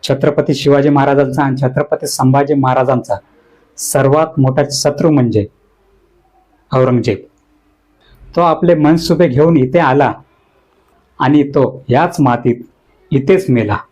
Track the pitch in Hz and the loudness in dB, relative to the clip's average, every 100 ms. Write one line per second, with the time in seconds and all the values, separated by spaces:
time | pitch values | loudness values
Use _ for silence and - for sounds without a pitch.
0 | - 135 156 147 156 139 143 139 143 143 | -4 -2 -2 -2 -2 -2 0 2 2 2
1 | 139 139 135 127 139 131 135 131 147 156 | 2 2 0 -2 -4 -2 -2 -2 -4 -6
2 | 147 - 131 131 143 147 131 127 127 127 | -6 -2 2 2 2 0 0 0 0 -2
3 | - 104 _ _ _ _ _ - - 147 | -2 -8 _ _ _ _ _ -14 -4 0
4 | 135 147 160 160 131 131 147 - 151 143 | 2 2 0 0 0 0 -2 -2 -4 0
5 | 170 147 123 104 101 _ _ _ _ _ | 0 2 2 0 -4 _ _ _ _ _
6 | _ _ _ _ _ _ _ 131 127 123 | _ _ _ _ _ _ _ 0 2 0
7 | 110 98 - _ _ _ _ _ _ _ | 0 -4 -8 _ _ _ _ _ _ _
8 | _ _ - - 170 156 175 170 151 165 | _ _ -8 0 0 2 2 2 2 0
9 | 170 156 131 123 160 165 185 160 151 135 | 0 -2 0 2 2 2 2 0 2 2
10 | 131 98 _ _ _ _ _ _ _ _ | 0 -2 _ _ _ _ _ _ _ _
11 | _ _ 131 147 143 139 127 - - 123 | _ _ 0 2 2 0 -2 -4 -2 0
12 | 170 - 135 120 123 120 - _ _ _ | 0 0 0 0 -2 -4 -8 _ _ _
13 | _ 139 135 185 - 123 104 101 - | _ -4 2 0 2 -2 0 -4 -8